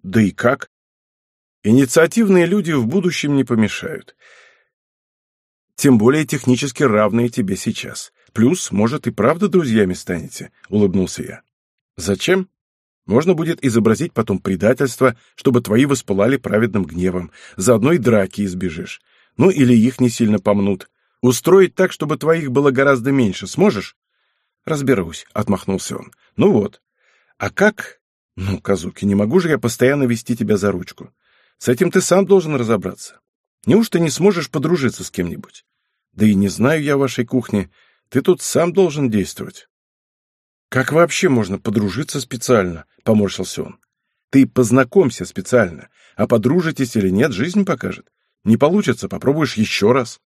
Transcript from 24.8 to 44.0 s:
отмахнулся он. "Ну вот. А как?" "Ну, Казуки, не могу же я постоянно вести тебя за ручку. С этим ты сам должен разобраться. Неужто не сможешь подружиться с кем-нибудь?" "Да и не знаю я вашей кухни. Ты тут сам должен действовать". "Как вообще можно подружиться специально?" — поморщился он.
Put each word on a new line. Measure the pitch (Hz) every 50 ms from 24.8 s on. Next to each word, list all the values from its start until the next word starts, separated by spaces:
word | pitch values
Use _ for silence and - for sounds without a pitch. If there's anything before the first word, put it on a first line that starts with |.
| 139 131 127 101 85 82 80 - - _
отмахнулся | _ - - - 98 95 - - 95 92 - - -
он. | - - - _ _ _ _ _
"Ну | - 143 208
вот. | 180 110 98 - _ _ _ _ _ _ _ _ _ _ _ _ _ _
А | 101 101
как?" | _ - 190 214 208 - - - - _ _ _ _ _ _ _ _
"Ну, | - 95 98 95 87
Казуки, | _ - 98 87 85 92 - - 98
не | 101 98
могу | 101 104 107 143 190
же | 170 165
я | 147 113
постоянно | - 117 - - 123 131 143 143 135
вести | 120 120 113 - - 123
тебя | - 117 104 107
за | 95 95 101
ручку. | 92 87 95 - - - - - _ _ _ _ _ _ _ _ _ _
С | - -
этим | 123 - 185 170
ты | - 190
сам | - - 175 190 202
должен | - 196 190 160 156 151
разобраться. | 131 117 110 113 95 87 90 - - - - _ _ _ _ _ _ _ _ _ _ _
Неужто | - 143 220 233 - - 175
не | 170 156
сможешь | - - 165 208 190 175 147 -
подружиться | - 151 139 160 180 165 135 113 - - 87
с | -
кем-нибудь?" | - - 90 85 92 - - _ _ - _ _ _ _ _ _ _ _ _ _
"Да | _ - 107
и | 107 101
не | 95 101 95
знаю | 78 80 110 139 160 160
я | 143 147 143
вашей | 139 139 127 - - 117
кухни. | _ - 127 113 - - 101 92 - _ _ _ _ _ _ _ _
Ты | - 139
тут | 139 190 175 -
сам | - - - 147 165 175
должен | 160 196 190 170 139 151 143 120
действовать". | 107 104 90 - - - - - - - _ _ _ _ _ _ _ _ _ _ _ _ _ _ _ _ _ _ _ _ _ _
"Как | - 127 131 -
вообще | 139 160 175 160 - - 196 170
можно | 135 117 104 87 98 95
подружиться | _ 113 101 110 104 98 90 123 - - - 143
специально?" — | 127 _ - 117 - - 127 107 95 90 85 80 - _ _ _ _
поморщился | - 113 107 101 95 - - 92 - - -
он. | - 80 - _ _ _ _ _